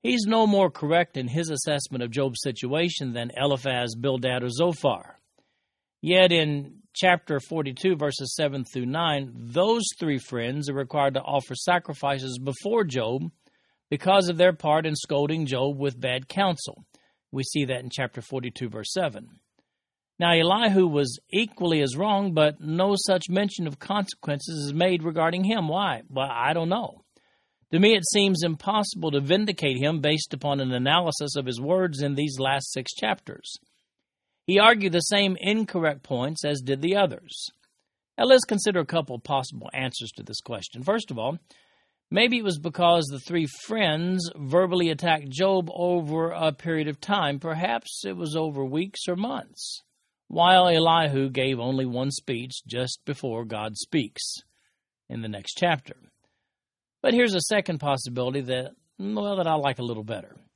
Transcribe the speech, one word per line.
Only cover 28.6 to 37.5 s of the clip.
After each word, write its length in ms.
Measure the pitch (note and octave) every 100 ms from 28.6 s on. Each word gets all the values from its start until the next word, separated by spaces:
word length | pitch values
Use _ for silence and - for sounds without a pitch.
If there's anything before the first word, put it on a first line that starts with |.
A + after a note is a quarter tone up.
| - G#3+ G#3 F#3 D#3+
to 80 | C#3+
vindicate 580 | C#3 F#3+ G#3+ F3+ D3 B2+
him 220 | C#3+ D#3+
based 340 | D3 D3+ -
upon 280 | C#3 D3 C#3
an 100 | C3
analysis 640 | B2 B2+ E3 E3+ C#3+ D3 C#3+
of 100 | C3
his 140 | A#2
words 420 | C#3 F#3 F#3 C#3
in 140 | C#3+ C#3+
these 240 | D3+ C3
last 320 | C3 C#3 C3+
six 220 | - B2+
chapters. 640 | - G#3+ - - - - - _ _ _ _ _ _ _ _ -
He 120 | F#3+
argued 340 | A3 A#3 G3
the 60 | E3+
same 360 | - G3+ G3 F#3
incorrect 640 | F#3+ G#3+ G#3+ F#3 D#3+ C#3
points 420 | - B2+ C3 D#3+ D3
as 160 | C#3+
did 200 | B2+ C#3
the 140 | E3 G3
others. 540 | F#3+ - - - -